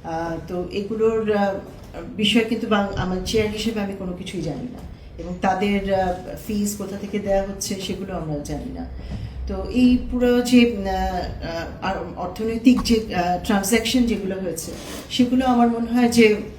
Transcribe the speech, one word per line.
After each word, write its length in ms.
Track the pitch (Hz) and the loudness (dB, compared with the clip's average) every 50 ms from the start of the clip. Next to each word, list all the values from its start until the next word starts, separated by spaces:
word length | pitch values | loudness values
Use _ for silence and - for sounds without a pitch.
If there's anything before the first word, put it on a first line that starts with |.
| - | -10
আহ, 340 | 170 165 160 165 165 165 160 - - | -6 -6 -6 -4 -4 -6 -8 -8 -8
তো 200 | 180 180 180 175 | -6 -6 -6 -4
এগুলোর, 600 | - 202 202 202 226 214 220 226 226 220 220 208 | -4 -6 -4 -4 -2 2 2 2 2 2 0 0
আহ, 220 | 214 202 202 196 190 - - - - - - - - - 170 170 - - | 2 2 2 0 0 -4 -8 -12 -16 -18 -18 -14 -14 -12 -12 -12 -6 0
বিষয়ে 260 | 214 208 - 240 220 | 0 4 4 4 4
কিন্তু 240 | 220 233 214 233 208 | 4 0 -2 0 0
বাং-, 280 | 214 202 202 196 - | 2 2 2 0 -2
আমার 220 | - 185 185 185 185 180 | -2 -2 -2 -2 -2 -4
চেয়ার 260 | - - 220 214 214 | 0 0 2 2 2
হিসেবে 300 | 208 214 - 220 214 214 | -2 -2 -4 -2 -2 -2
আমি 120 | 202 196 196 190 | -4 -4 -6 -6
কোনো 140 | 190 180 175 | -6 -8 -8
কিছুই 280 | - 185 - - 180 | -8 -8 -8 -6 -6
জানি 220 | 151 165 143 123 123 | -4 -4 -6 -6 -8
না, 160 | 123 - - - - - - - - - - | -10 -10 -12 -14 -14 -16 -16 -18 -18 -14 -12
এবং 160 | 165 175 180 180 | -10 -10 -8 -2
তাদের, 520 | - 196 185 185 208 202 202 196 190 196 196 | 0 0 2 2 2 2 2 0 2 2 2
আহ, 200 | 190 190 180 180 - - - - - - - | 2 2 0 0 -4 -6 -12 -12 -12 -8 -6
ফিস 280 | 220 208 202 202 - - | -2 -2 -2 -2 -2 -4
কোথা 200 | 196 185 196 196 | -8 -8 -8 -8
থেকে 220 | - 202 - 208 | -8 -6 -6 -4
দেওয়া 220 | 202 208 196 226 | 0 2 2 2
হচ্ছে 340 | - 202 190 - - - 202 190 185 - | 2 0 -4 -6 -6 -6 -6 -6 -4 -6
সেগুলো 280 | 185 - 190 190 190 | -6 -6 -6 -8 -6
আমরা 240 | 170 156 156 151 143 | -8 -6 -4 -6 -6
জানি 340 | 143 - 151 135 123 127 - | -6 -6 -8 -8 -8 -8 -8
না। 120 | - - - - - - - - - - - - - - - | -10 -10 -10 -10 -12 -10 -10 -8 -8 -8 -10 -8 -8 -6 -6
তো 160 | 202 185 190 - - | -6 -6 -6 -2 2
এই 240 | 247 254 247 247 247 - - | 4 6 6 6 4 2 -2
পুরো 300 | 247 247 240 247 240 247 | -2 2 4 4 4 4
যে, 340 | 247 247 254 247 233 233 240 202 | 4 6 8 8 8 8 4 0
আহ, 100 | 196 190 | -2 -2
আহ, 960 | 190 190 190 190 185 180 165 - - - - 160 165 165 165 160 - - - | -2 0 -2 -2 -2 -4 -4 -6 -8 -8 -8 -8 -6 -6 -8 -8 -10 -6 -4
আর 100 | 185 196 190 175 180 175 | -4 -4 -4 -6 -8 -8
অর্থনৈতিক 680 | 165 175 180 175 - 220 226 226 233 220 262 240 202 | -8 -8 -8 -6 -6 -4 -4 -4 4 6 8 8 8
যে, 340 | - - 233 214 208 - - | 6 4 2 2 2 0 -2
আহ, 300 | 180 175 175 180 180 - | 0 2 2 0 0 0
ট্রানজ্যাকশন 580 | - 214 196 190 - 240 220 220 - - 262 240 | 2 2 2 2 4 2 2 2 2 2 2 4
যেগুলো 320 | 226 208 180 196 190 185 190 190 | 4 2 0 -2 -4 -4 -4 -4
হয়েছে, 280 | 180 160 - - - - - - - - - - - | -4 -6 -6 -8 -10 -10 -12 -12 -12 -12 -12 -12 -8
সেগুলো 360 | - - 247 240 254 254 262 | 2 2 2 4 4 2 4
আমার 220 | 254 247 240 233 233 | 4 6 6 6 4
মনে 260 | 233 233 233 226 233 | 4 2 -2 0 2
হয় 160 | 240 240 233 | 4 4 4
যে 260 | 233 233 233 214 214 202 - - - | 6 8 8 8 6 4 -2 -8 -12